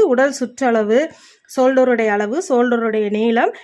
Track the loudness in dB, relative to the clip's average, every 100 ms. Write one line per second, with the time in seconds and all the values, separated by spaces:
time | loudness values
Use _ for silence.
0 | 2 2 0 -2 -8 -4 -2 0 2 0
1 | 0 -8 -20 _ -10 0 2 2 2 2
2 | 0 -2 -2 -4 -2 0 0 0 -2 -2
3 | -2 -2 0 0 0 -4